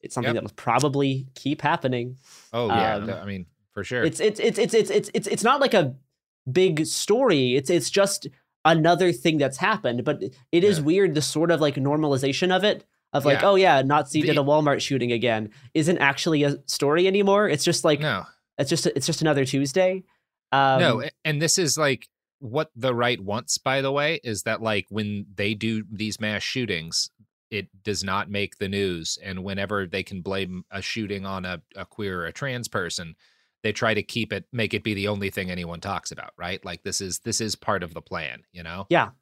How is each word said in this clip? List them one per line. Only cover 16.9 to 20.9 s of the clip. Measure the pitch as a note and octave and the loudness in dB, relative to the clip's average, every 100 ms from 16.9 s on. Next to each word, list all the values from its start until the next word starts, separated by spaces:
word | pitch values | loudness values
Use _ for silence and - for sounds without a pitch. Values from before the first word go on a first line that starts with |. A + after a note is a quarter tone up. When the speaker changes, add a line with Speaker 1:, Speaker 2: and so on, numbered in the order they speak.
| D#3 F#3+ | 4 4
Speaker 1:
anymore. | G3 G3 G3+ G#3 | 4 4 4 2
It's | D3+ | 2
just, | F3 E3 | 0 2
like, | E3+ D3 | 2 2
Speaker 2:
No. | D3+ G2+ E2 _ _ - | 0 -4 -6 _ _ -6
Speaker 1:
it's | C3+ | -2
just, | E3 E3+ | 0 0
it's | - C3 | -2 -2
just | D#3 | 0
another | D#3 C#3 | 2 2
Tuesday. | C3+ C#3 C#3 F#3 F#3 F#3+ - _ _ _ _ | 2 0 0 2 2 0 -8 _ _ _ _
Um, | C#3 C3+ C3 | 2 4 4
Speaker 2:
No, | C#3 | 4